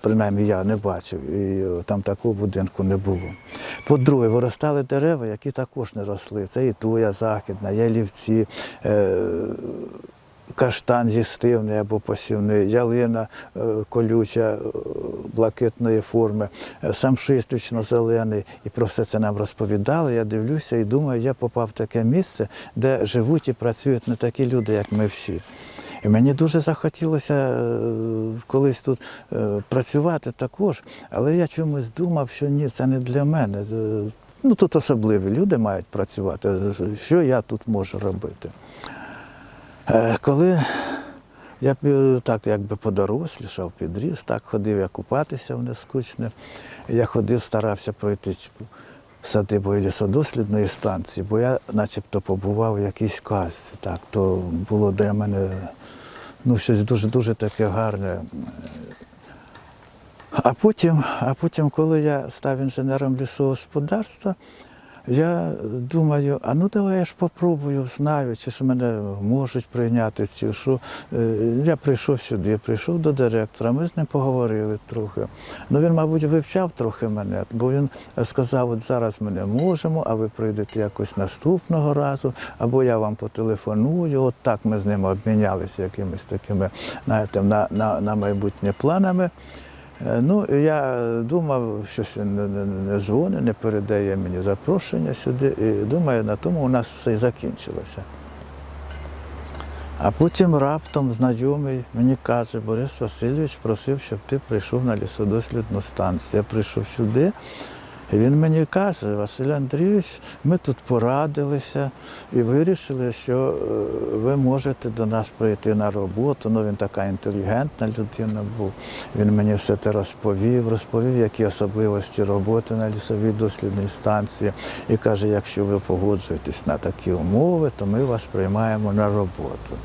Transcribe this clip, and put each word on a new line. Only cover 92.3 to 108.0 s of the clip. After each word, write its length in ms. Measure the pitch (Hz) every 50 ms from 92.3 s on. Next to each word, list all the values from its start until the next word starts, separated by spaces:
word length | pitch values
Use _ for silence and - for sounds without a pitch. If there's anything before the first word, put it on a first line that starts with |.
| 98
не, 120 | 101 104 101
не, 160 | 98 101 101
не 360 | 98 98 95 95 98 101 101
дзвонить, 440 | 101 101 104 127 165 190 190 160 135
не 80 | 120
передає 640 | 104 - - 113 107 104 101 101 107 101 101 98 95
мені 260 | 98 95 90 90 90
запрошення 720 | 90 101 98 98 - - 180 190 - - - - 160 147 131
сюди. 400 | - - 131 127 127 135 139 - -
І 260 | 104 110 104 101 104
думаю, 400 | 104 131 175 175 147 127 113 110
на 120 | 107 104
тому 280 | 101 - 170 180 165 139
у 40 | 127
нас 200 | 127 123 113 - - -
все 140 | - 123
і 40 | 113
закінчилося. 840 | 107 117 123 113 - - - - - - - - - - - - - - - - - - - - - - - - - - - - - - - - - - - - - - - - - - - - - - - - - - - - -
А 120 | 73 95
потім 440 | - - 156 170 - - 190 175 160
раптом 560 | 147 135 139 151 156 - - - 151 139 127
знайомий 720 | 117 110 127 127 120 113 123 135 143 147 147 135 131 127 123 - -
мені 220 | 117 120 127 135 131
каже: 380 | - - 120 120 117 110 - 113
«Борис 400 | 107 107 113 117 127 135 - -
Васильович 580 | 123 107 - - 113 120 135 151 160 139 - -
просив, 380 | - 117 110 104 - - 139 139
щоб 180 | - - 110 101 -
ти 140 | - 135 139 - -
прийшов 360 | 117 107 - - - 123 127
на 120 | 123 110
лісодослідну 840 | 104 98 - - - 110 101 104 117 113 - 120 120 110 - 98 98
станцію». 560 | 101 - - - 98 92 92 - - - - 104
Я 40 |
прийшов 460 | 104 - - 110 104 - - 113 107 - -
сюди, 360 | - 117 107 113 127 151 190 220 - - - - - - - - - - - - -